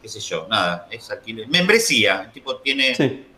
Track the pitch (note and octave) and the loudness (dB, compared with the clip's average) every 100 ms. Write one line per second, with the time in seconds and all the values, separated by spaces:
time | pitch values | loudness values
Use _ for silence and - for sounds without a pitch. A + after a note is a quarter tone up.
0 | A2 G#2 - E2 D#2+ G#2+ F2 E2+ - A2+ | -16 -12 -8 -6 -2 0 0 -2 -8 -14
1 | - G#2 A2+ A2+ A2 F3 F3+ A3+ A3 B2+ | -12 -12 -10 -12 -2 0 4 4 4 2
2 | G2+ F#2+ F#2+ C3+ C3 B2+ C#3 C#3 C3 B2+ | 4 2 -2 -12 -8 -6 -2 0 2 4
3 | B2+ B2+ - | 2 0 -14